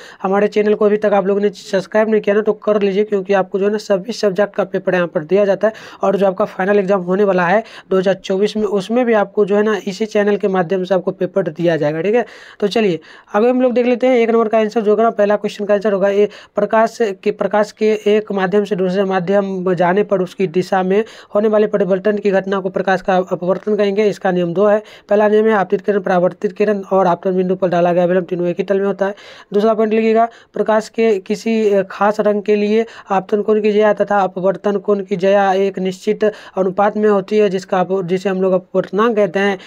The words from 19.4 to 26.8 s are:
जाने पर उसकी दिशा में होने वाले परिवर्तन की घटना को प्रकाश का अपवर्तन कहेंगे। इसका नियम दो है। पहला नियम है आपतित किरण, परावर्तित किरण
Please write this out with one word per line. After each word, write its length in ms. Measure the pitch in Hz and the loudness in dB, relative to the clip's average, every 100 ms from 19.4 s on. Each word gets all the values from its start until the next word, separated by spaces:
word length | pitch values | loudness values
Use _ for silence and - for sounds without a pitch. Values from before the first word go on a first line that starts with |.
| 196 190 180 | 0 -4 -2
जाने 300 | 175 175 196 | 0 2 2
पर 180 | 202 190 | 0 -2
उसकी 260 | 180 - 180 | -2 -4 -2
दिशा 360 | 180 180 190 | -2 0 -2
में 200 | 185 202 220 - - 208 | 0 0 -2 -10 -4 -2
होने 120 | 214 | 2
वाले 200 | 214 214 | 2 2
परिवर्तन 500 | 208 190 190 208 208 | 0 0 0 0 0
की 140 | 202 | 0
घटना 280 | 190 190 196 | 0 0 -4
को 100 | 185 | -4
प्रकाश 320 | 190 185 185 | -2 -2 -2
का 160 | 196 185 | 0 0
अपवर्तन 580 | 185 170 180 185 208 208 | 0 -4 -2 -2 -2 0
कहेंगे। 300 | 202 196 208 | 0 0 0
इसका 260 | 185 196 | 0 -2
नियम 220 | 180 175 | 0 0
दो 120 | 170 208 | 2 2
है। 180 | 214 - - - | 2 -2 -18 -2
पहला 180 | 208 214 | 2 4
नियम 180 | 214 220 | 4 4
है 80 | |
आपतित 280 | 208 190 202 | 2 0 -2
किरण, 180 | 208 202 | 0 -2
परावर्तित 520 | 190 180 180 - 208 | 0 2 0 -2 -6
किरण 300 | 185 208 202 | -2 -2 -2